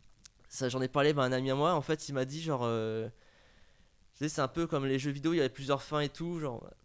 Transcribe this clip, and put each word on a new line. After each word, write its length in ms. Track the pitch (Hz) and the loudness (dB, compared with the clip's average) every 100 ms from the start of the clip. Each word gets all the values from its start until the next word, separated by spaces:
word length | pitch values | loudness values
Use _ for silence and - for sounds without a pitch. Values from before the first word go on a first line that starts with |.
| - - - _ - | -20 -20 -20 _ -14
ça, 180 | - 127 | -4 -2
j'en 120 | 127 | 0
ai 60 | 127 | 0
parlé, 260 | 147 147 | 4 4
ben, 80 | 147 | 4
à 40 | 127 | 2
un 40 | |
ami 200 | 127 131 | 2 2
à 40 | 135 | 2
moi. 200 | 156 165 | 4 2
En 60 | |
fait, 280 | 135 156 - | 0 -2 -2
il 40 | |
m'a 120 | 139 131 | -2 -2
dit, 160 | 151 | -4
genre, 200 | 160 131 | -2 0
euh, 440 | 120 113 110 110 117 - - - - - - _ - _ - - | 2 0 0 -2 -6 -10 -20 -20 -20 -20 -20 _ -20 _ -20 -6
tu 60 | |
sais, 60 | 151 | -4
c'est 120 | 156 | -2
un 60 | 135 | -2
peu 180 | 170 170 | -2 -2
comme 180 | 147 135 | 0 2
les 100 | 135 | 0
jeux 120 | 143 | 0
vidéo, 220 | 139 156 | -2 0
il 40 | 170 | 2
y 20 | |
avait 80 | 131 | 0
plusieurs 320 | - 139 139 | -2 -2 -2
fins 160 | - 151 | 0 -2
et 100 | 143 | -2
tout, 300 | - 170 170 | -4 -6 -4
genre... 280 | 147 117 - - | -4 -6 -12 -14